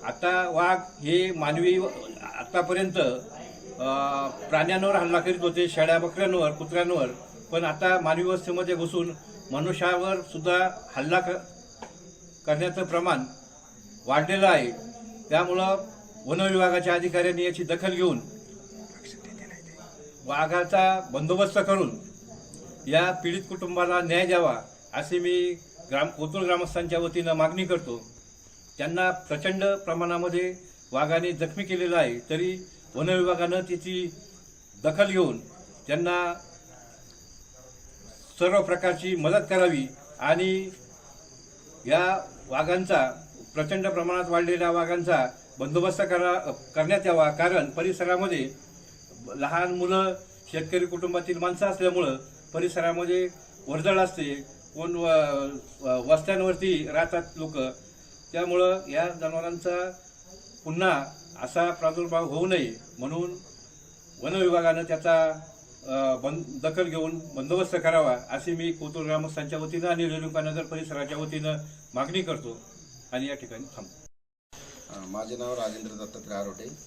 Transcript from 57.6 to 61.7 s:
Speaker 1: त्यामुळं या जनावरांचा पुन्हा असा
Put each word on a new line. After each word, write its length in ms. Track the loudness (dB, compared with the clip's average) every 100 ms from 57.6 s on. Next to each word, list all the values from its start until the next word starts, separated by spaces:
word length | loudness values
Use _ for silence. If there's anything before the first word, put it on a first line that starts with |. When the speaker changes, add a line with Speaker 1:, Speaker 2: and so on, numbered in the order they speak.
| -4 -6 -20 -20 -20 -20 -8
Speaker 1:
त्यामुळं 540 | -4 0 4 4 2 -2
या 220 | -2 -2
जनावरांचा 840 | -2 -4 -4 -4 -4 -4 -4 -4 -8 -20 -20 -20 -20 -20 -16 -8
पुन्हा 400 | 0 2 0 -2 -14 -20 -12
असा 280 | -4 0 0